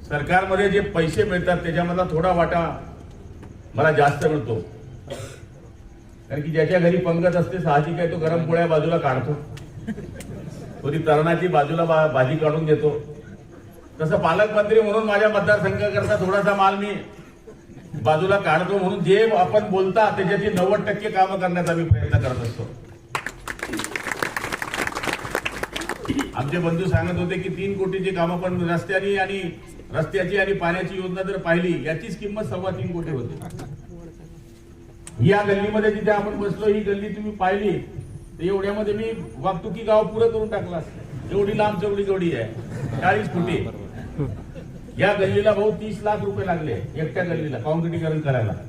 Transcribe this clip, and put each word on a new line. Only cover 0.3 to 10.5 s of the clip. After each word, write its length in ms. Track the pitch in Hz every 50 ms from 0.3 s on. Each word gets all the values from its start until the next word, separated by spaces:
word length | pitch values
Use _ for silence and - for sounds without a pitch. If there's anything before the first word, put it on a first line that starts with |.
| 175 185 190 190 190 190 202 196
जे 100 | 185 202
पैसे 440 | 190 156 - 170 160 160 - 214 208
मिळतात 320 | 185 180 180 165 180 180
त्याच्यामधला 460 | 165 - 170 156 175 175 175 175 180 180 -
थोडा 220 | 156 160 175 185
वाटा 280 | 180 170 165 156 175 170 165 156 - - - - - - - - - - - - - - - - - - - - -
मला 160 | - 143 156
जास्त 340 | 151 147 - 143 - - -
मिळतो, 280 | 156 151 147 113 120 - - - - - - - - - - - - - - - - - - - - - - - - - - - - - - - - - - - -
कारण 140 | 113 147
की 80 | 147 165
ज्याच्या 280 | 151 160 156 156 185 180
घरी 180 | 165 170 180
पंगत 400 | 180 185 175 165 170 175 180 170
असते 240 | 175 160 - 190 185
साहजिक 340 | 156 165 147 147 156 170 170
आहे 160 | 170 175 156
तो 60 | - -
गरम 260 | 156 160 165 - -
पोळ्या 200 | 151 165 170 170
बाजूला 320 | 165 160 151 - 165 175 160
काढतो, 360 | - 143 127 127 117 147 147 143 - - - - - - - - - - 220 - - - - - - - - - - -